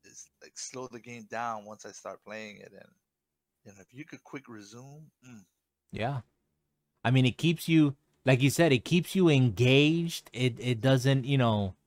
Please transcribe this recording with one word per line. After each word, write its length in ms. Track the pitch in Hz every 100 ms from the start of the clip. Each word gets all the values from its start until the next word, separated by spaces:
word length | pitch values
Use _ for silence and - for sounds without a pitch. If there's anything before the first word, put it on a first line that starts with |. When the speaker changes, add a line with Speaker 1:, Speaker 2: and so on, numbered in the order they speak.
Speaker 1:
is, 240 | - 60 - _
like, 140 | 78 -
slow 320 | - 131 127
the 100 | 117
game 260 | 123 120 104
down 340 | 113 120 110
once 200 | 101 107
I 80 | 110
start 320 | - 101 95
playing 340 | 101 110 107 98
it, 140 | 95
and, 180 | 95 - _ _ _ _ _ _ _
you 80 | -
know, 60 | 101
if 120 | 92
you 120 | 123
could 180 | 156 131
quick 240 | - 143 135
resume, 540 | 110 101 117 135 147 151 _ 127
mm. 160 | 117 92 _ _ _ _
Speaker 2:
Yeah. 280 | - 117 139 - _ _ _ _ _ _ _
I 60 | 117
mean, 160 | 131 127
it 100 | -
keeps 320 | 165 165 -
you, 280 | 165 147 139 _ _
like 160 | 131 131
you 80 | 135
said, 220 | - 170
it 120 | 131
keeps 300 | - 175 -
you 140 | 190 175
engaged. 1000 | 139 127 92 123 135 147 165 170 - -
It, 260 | 113 127 113
it 220 | 123 117
doesn't, 440 | 127 135 127 135 127
you 100 | 139
know 360 | 120 107 98 -